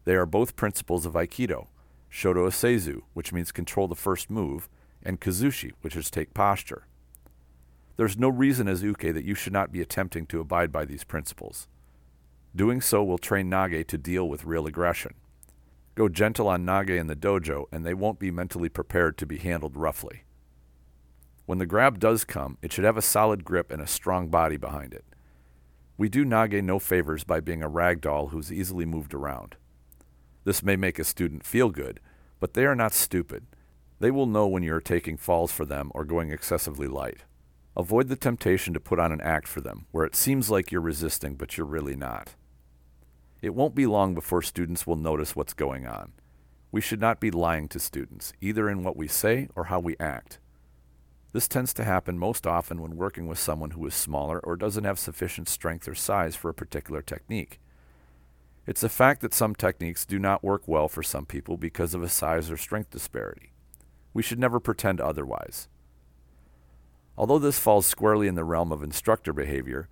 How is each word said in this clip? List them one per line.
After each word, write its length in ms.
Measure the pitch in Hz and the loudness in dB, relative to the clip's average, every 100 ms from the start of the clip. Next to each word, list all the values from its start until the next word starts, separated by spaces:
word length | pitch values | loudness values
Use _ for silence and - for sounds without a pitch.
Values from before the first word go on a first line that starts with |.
| - | 2
They 100 | 92 | 2
are 100 | 87 | 4
both 300 | 95 123 - | 2 0 0
principles 500 | 107 - - 87 82 | -2 -2 -2 -2 0
of 80 | |
Aikido, 540 | 80 85 - 123 69 - - - - - | -2 -2 -2 -2 -2 -8 -20 -20 -20 -16
Shodo 380 | - 98 90 90 | -2 2 4 4
Seizu, 540 | 92 123 120 80 67 - | 4 4 4 2 -6 -10
which 200 | - 80 | -10 -4
means 180 | 87 87 | -4 -4
control 380 | - 87 - 98 | -6 -4 0 0
the 60 | 85 | 0
first 340 | - 92 - | -2 -2 -2
move, 400 | 107 82 71 - _ _ - | -2 -2 -4 -10 _ _ -12
and 160 | - 92 | -8 -4
Kazushi, 540 | - 92 135 127 64 - | -2 2 2 0 -6 -10
which 160 | 80 78 | -8 -6
is 120 | 78 | -6
take 240 | - 76 | -4 -4
posture. 540 | - 101 98 - - - - _ - - _ - - - - - - | 2 2 2 -2 -14 -14 -20 _ -20 -20 _ -20 -20 -20 -20 -10 0
There's 200 | 110 98 | 0 4
no 120 | 131 | 4
reason 400 | 127 135 127 101 | 6 4 4 2
as 140 | 92 | 0
uke 180 | 101 101 | 0 0
that 240 | 82 80 90 | -2 -2 -2
you 100 | 101 | -4
should 180 | - | -2
not 200 | 98 95 | 0 0
be 80 | 90 | -2
attempting 440 | 82 - 92 82 80 | -4 -4 -4 -6 -6
to 120 | 82 | -6
abide 320 | 78 87 87 | 0 2 2
by 140 | 76 73 | 0 -4
these 180 | 71 | -8
principles. 640 | - 80 73 - - - - _ _ _ _ _ _ _ _ 90 | -8 -8 -8 -10 -12 -14 -16 _ _ _ _ _ _ _ _ 0
Doing 240 | 104 123 | 2 4
so 240 | - 104 | 4 4
will 140 | 101 90 | 4 0
train 320 | - 98 92 | 2 2 2
Nage 360 | 95 95 80 80 | 2 2 0 -2
to 100 | 78 | -4
deal 320 | 78 90 87 | -2 0 0
with 160 | 71 80 | -4 -2
real 200 | 82 78 | -2 -2
aggression. 500 | 78 87 85 - - - _ - - _ _ _ - | 0 0 0 -6 -14 -20 _ -20 -20 _ _ _ 2
Go 140 | 110 | 2
gentle 400 | 80 104 113 104 | 4 2 4 2
on 160 | 90 87 | 2 2
Nage 240 | 95 98 | 2 2
in 180 | 90 80 | 0 0
the 80 | 73 | -2
dojo, 520 | 101 98 78 71 71 | 2 2 0 -4 -6
and 140 | 80 82 | -6 -4
they 80 | |
won't 260 | 92 104 101 | 0 -2 -2
be 100 | 98 | -4
mentally 380 | 85 90 90 82 | -4 -6 -4 -4
prepared 500 | - 78 90 85 76 | -4 -2 4 4 2
to 80 | 78 | -6
be 120 | 76 | -4
handled 400 | 87 85 76 69 | -2 -2 -4 -2
roughly. 460 | 80 - - - - _ _ _ _ _ - _ - _ - _ - | -2 -2 -8 -14 -20 _ _ _ _ _ -20 _ -20 _ -20 _ -6
When 120 | 92 | -4
the 80 | 90 | 0
grab 340 | 101 131 107 | 4 4 6
does 260 | 113 113 - | 4 4 0
come, 320 | - 69 67 | -6 -8 -8
it 120 | 78 | -8
should 100 | - | 2
have 140 | 101 110 | 4 4
a 40 | |
solid 440 | - 104 107 104 85 | 4 6 6 4 0
grip 260 | 90 82 | 0 0
and 100 | 76 | -4
a 60 | 73 | -4
strong 400 | - - 92 85 | -4 0 0 2
body 300 | 85 80 76 | 4 4 2
behind 360 | 64 73 69 | -4 -8 -8
it. 120 | - - - _ _ _ _ - _ - - | -14 -18 -20 _ _ _ _ -20 _ -14 -2
We 120 | 104 | 0
do 160 | 113 143 | 2 4
Nage 360 | 110 110 101 | 4 4 2
no 180 | 95 95 | 2 0
favors 440 | - 92 76 78 | 2 2 2 -2
by 160 | 78 82 | 0 0
being 240 | 80 82 | 0 -4
a 60 | 78 | -2
rag 320 | 78 87 85 | 2 2 2
doll 260 | 78 73 71 | 0 -2 -2
who's 240 | 80 73 | -6 -6
easily 340 | 87 90 92 82 | -4 -4 -2 -2
moved 280 | 80 71 | -4 -6
around. 420 | 71 71 65 50 - _ _ _ - - _ _ _ | -6 -6 -8 -12 -18 _ _ _ -20 -20 _ _ _
This 180 | - 98 | -2 0
may 140 | 95 98 | 2 2
make 240 | 95 82 | 2 0
a 60 | 78 | -4
student 400 | - 87 73 - | -2 -2 -4 -2
feel 240 | 117 123 | 4 4
good, 320 | 78 67 52 - - _ - | 2 -6 -10 -18 -20 _ -6
but 140 | 92 - | -4 2
they 100 | 135 | 2
are 100 | 131 | 4
not 180 | 110 | 2
stupid. 520 | - - 92 82 57 - - _ _ _ - | 2 0 0 -4 -8 -16 -20 _ _ _ 0
They 100 | 117 | 2
will 160 | 139 131 | 4 2
know 200 | 107 104 | 4 2
when 160 | 92 | 2
you're 180 | 85 80 | 0 -2
taking 340 | - 87 82 78 | 0 -2 -2 -4
falls 380 | - 87 85 | 0 2 2
for 100 | - | -2
them 300 | 76 71 73 - | -4 -4 -6 -8
or 80 | |
going 260 | 76 85 80 | -2 -2 -2
excessively 600 | 76 - 87 - 71 69 | -4 -2 -2 -2 -6 -6
light. 340 | 67 65 - - _ _ _ _ - | -4 -6 -8 -16 _ _ _ _ -6
Avoid 320 | 90 113 131 | 2 2 2
the 80 | 131 | 0
temptation 560 | 131 117 - 92 - | -2 0 2 2 2
to 80 | 80 | -6
put 180 | - 87 | 0 2
on 140 | 85 | 2
an 80 | 78 | 0
act 260 | 78 78 - | 0 -2 -2
for 140 | - | -8
them, 240 | 65 52 - | -10 -12 -6
where 140 | 82 78 | 0 0
it 100 | - | 2
seems 340 | - 135 107 | 2 2 4
like 240 | 104 90 | 2 2
you're 80 | 90 | 0
resisting, 540 | 82 76 80 - 73 69 | 0 -2 -2 -4 -4 -8
but 200 | - - | -8 -6
you're 100 | 76 | -4
really 300 | 78 71 67 | -4 -4 -6
not. 400 | 67 55 - - _ - _ _ _ _ _ _ _ _ - | -8 -8 -12 -20 _ -20 _ _ _ _ _ _ _ _ -4
It 80 | |
won't 220 | 95 147 123 | 0 0 2
be 100 | 131 | 4
long 300 | 104 95 87 | 4 4 0
before 260 | - 90 | 0 0
students 460 | - - 85 87 - | 0 -2 -2 -2 -2
will 80 | 82 | 0
notice 400 | 80 78 76 - | 0 0 -2 -4
what's 180 | 71 | -6
going 320 | - 71 65 62 | -4 -4 -4 -8
on. 280 | 53 50 - _ - _ _ _ | -10 -12 -18 _ -20 _ _ _
We 100 | 107 | -2
should 180 | - 110 | -2 2
not 200 | 113 113 | 2 2
be 100 | 107 | 0
lying 380 | 85 85 82 76 | 2 2 0 -2
to 120 | - | -6
students, 540 | - 71 65 50 - - | -6 -6 -10 -10 -14 -6
either 260 | 95 107 107 | -4 0 0
in 140 | 98 | 0
what 160 | 90 - | -2 -4
we 100 | 76 | -4
say 420 | - 107 120 139 - | 0 2 2 0 -6
or 100 | 82 | -2
how 140 | 92 | -2
we 160 | 87 - | -2 -4
act. 400 | 80 62 - - _ _ _ _ _ _ _ _ - | -4 -6 -12 -20 _ _ _ _ _ _ _ _ -8
This 160 | 110 - | -2 0
tends 240 | - 127 - | 0 -2 -2
to 80 | |
happen 340 | 110 92 - 87 | 0 0 0 -2
most 300 | 92 120 87 | -2 -2 0
often 340 | 85 87 85 | 0 -2 -6
when 140 | 80 82 | -8 -4
working 320 | 95 - 85 | -4 -4 -6
with 100 | 80 | -4
someone 320 | - 78 78 | -2 -2 -4
who 160 | 80 76 | -6 -4
is 80 | |
smaller 460 | - - 71 71 85 | -4 -2 -2 -2 -4
or 160 | - 87 | -4 -2
doesn't 280 | 104 104 | -2 -2
have 140 | 101 98 | -2 -2
sufficient 500 | - 78 90 - 85 | -6 -6 -6 -4 -6
strength 400 | - 85 82 - | -4 -4 -6 -8
or 60 | |
size 420 | 78 - 101 82 - | -4 0 2 0 -2
for 140 | 85 | -6
a 60 | 80 | -6
particular 480 | 82 78 - 78 | -6 -8 -6 -8
technique. 560 | - - - 110 76 - _ _ _ _ _ _ _ _ _ _ - | -8 -10 -6 -6 -6 -12 _ _ _ _ _ _ _ _ _ _ -8
It's 160 | 95 | -2
a 80 | 117 | 0
fact 320 | - 127 143 | 6 6 6
that 140 | 120 - | 0 2
some 180 | 110 | 0
techniques 540 | 104 104 - 85 85 - | 2 0 0 -4 -6 -4
do 100 | 98 | 0
not 260 | 98 98 | 2 2
work 200 | 98 98 - | 2 0 2
well 200 | 78 76 | 2 2
for 160 | - | 0
some 240 | 80 71 71 | -6 -6 -6
people 280 | 71 - 87 | -8 -6 -6
because 380 | 85 - 87 | -4 -2 -2
of 80 | 87 | -2
a 80 | 85 | -2
size 400 | - 78 82 80 | 0 0 0 -2
or 80 | 80 | -6
strength 320 | - 107 - | -4 -6 -6
disparity. 640 | 60 - 60 50 - - _ _ - - - _ | -10 -10 -8 -8 -10 -18 _ _ -20 -20 -20 _
We 120 | 110 | -4
should 160 | 113 117 | -2 2
never 200 | 127 117 | 2 2
pretend 400 | - 104 104 92 | 2 0 2 2
otherwise. 680 | 65 76 67 50 50 - - _ _ _ _ _ _ _ _ _ _ - - _ _ - | 0 -2 -4 -6 -8 -12 -14 _ _ _ _ _ _ _ _ _ _ -20 -20 _ _ -2
Although 220 | 110 147 | 4 6
this 220 | 143 139 | 6 4
falls 260 | - 104 92 | 6 6 6
squarely 400 | - 107 107 101 | 4 4 4 4
in 60 | |
the 100 | 87 | 0
realm 280 | 82 82 85 | 0 0 0
of 100 | 78 | -2
instructor 520 | 73 73 - 110 - | -6 -2 2 2 0
behavior, 540 | 73 69 69 65 64 78 | -4 -2 -2 -4 -6 -8